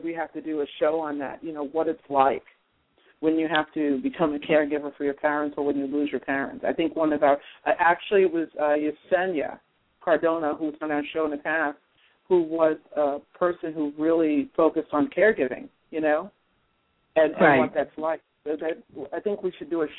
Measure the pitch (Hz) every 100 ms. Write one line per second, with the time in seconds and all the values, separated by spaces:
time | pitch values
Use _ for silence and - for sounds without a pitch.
0 | 160 165 156 156 147 156 139 - 160 160
1 | 156 147 135 - 165 151 139 160 160 160
2 | - 139 135 117 - _ _ _ _ _
3 | _ _ 156 160 160 160 156 - 147 135
4 | 135 - 160 147 - 156 147 147 143 -
5 | 143 139 151 147 151 143 143 139 139 147
6 | 147 135 - 139 135 - - 131 160 151
7 | 156 147 147 143 - - - - 170 170
8 | - 202 190 165 156 - 147 147 151 147
9 | _ 180 185 160 - - _ _ _ _
10 | - 151 165 165 151 147 156 147 156 147
11 | 147 165 156 143 160 156 147 147 _ _
12 | _ _ _ 180 160 165 160 156 - -
13 | 147 139 - - 180 175 170 156 147 147
14 | 156 165 160 147 135 - 160 160 151 147
15 | 139 - 208 220 131 120 - _ _ 160
16 | 156 151 196 - _ _ _ _ _ _
17 | _ - 156 - 170 135 147 151 139 -
18 | 156 156 - _ 147 151 160 170 - 165
19 | - 170 208 202 185 - 151 170 156